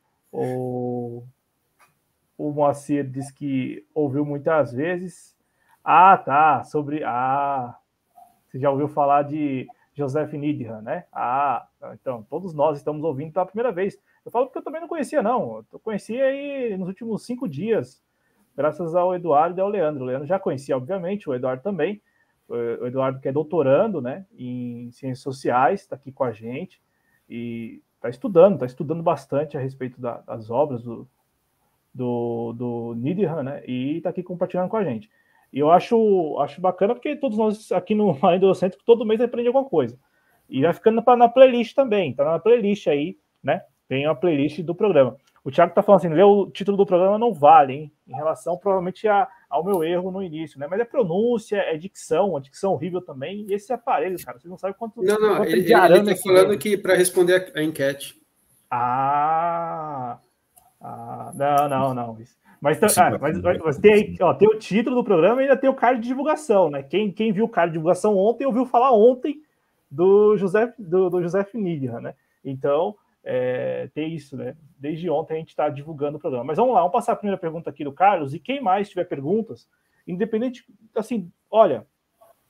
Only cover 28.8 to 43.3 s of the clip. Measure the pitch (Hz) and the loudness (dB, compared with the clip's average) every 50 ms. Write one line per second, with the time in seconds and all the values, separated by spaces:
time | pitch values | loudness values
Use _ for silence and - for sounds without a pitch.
28.8 | 170 131 160 170 165 175 160 - - _ - 139 160 156 - 143 127 135 135 - | -6 -6 -6 -4 -2 -2 -2 -4 -6 _ -4 -4 -4 -6 -8 -8 -8 -8 -8 -10
29.8 | 131 123 123 - 123 120 - - - - 117 117 110 107 117 127 151 147 131 117 | -12 -12 -10 -10 -10 -10 -10 -10 -12 -14 -14 -14 -10 -6 -2 -2 -2 -2 -2 -10
30.8 | 117 120 113 - - - _ _ _ _ _ _ _ _ _ _ _ _ _ _ | -10 -12 -14 -14 -16 -20 _ _ _ _ _ _ _ _ _ _ _ _ _ _
31.8 | _ _ _ 131 127 123 120 120 120 120 117 117 117 117 117 117 123 120 120 120 | _ _ _ -8 -6 -4 -4 -2 -4 -4 -4 -6 -6 -8 -8 -8 -8 -6 -6 -6
32.8 | 117 117 117 117 120 143 185 190 202 156 160 160 131 131 143 - - - 127 127 | -8 -8 -8 -6 -4 -4 -2 0 -2 -2 -2 -4 -6 -6 -8 -10 -10 -8 -6 -4
33.8 | 127 139 156 170 - 269 - 185 175 - 180 170 185 180 - 180 185 190 226 220 | -4 -4 -4 -4 -4 -6 -6 -6 -10 -10 -6 -6 -6 -4 -2 -4 -4 -2 -2 -2
34.8 | 196 156 117 110 104 _ _ _ _ _ _ _ _ _ - 131 147 151 170 180 | -2 -2 -4 -6 -10 _ _ _ _ _ _ _ _ _ -2 0 4 6 6 6
35.8 | 170 - 233 226 220 214 196 185 165 147 - - 143 - - - 175 185 180 - | 6 4 2 4 4 4 4 2 2 -2 -2 -2 -2 -4 -4 -2 -2 -2 0 2
36.8 | 190 202 240 240 - 302 294 294 277 269 208 214 220 214 208 214 - - 202 180 | 0 0 0 -2 -4 -8 -6 -4 -4 -4 -2 0 0 0 -2 -4 -6 -4 -4 -4
37.8 | - - 214 214 214 196 147 - - 185 170 185 185 190 180 185 180 190 - _ | -2 0 0 2 2 2 2 4 4 4 4 6 4 4 4 4 0 -4 -4 _
38.8 | _ - 233 220 247 214 220 220 247 240 - 233 240 247 247 269 269 269 - 156 | _ 4 4 4 4 0 0 0 0 -2 -2 -2 -2 0 0 0 0 0 0 0
39.8 | 127 113 123 _ _ _ _ _ _ _ _ _ _ _ - 131 139 170 170 - | 0 -2 -6 _ _ _ _ _ _ _ _ _ _ _ -2 0 0 0 0 2
40.8 | - 220 220 226 226 247 247 240 247 233 240 262 262 262 240 240 226 - - - | 2 2 2 4 4 4 6 6 6 4 8 8 8 8 8 2 -2 -2 0 -2
41.8 | 269 247 208 202 180 139 113 - 143 151 165 160 - 214 240 247 202 202 202 202 | 0 2 2 0 0 -2 -2 -2 0 0 0 0 4 4 4 4 4 0 0 0
42.8 | - 175 151 143 147 175 185 - _ _ | 0 0 0 0 0 -4 -8 -14 _ _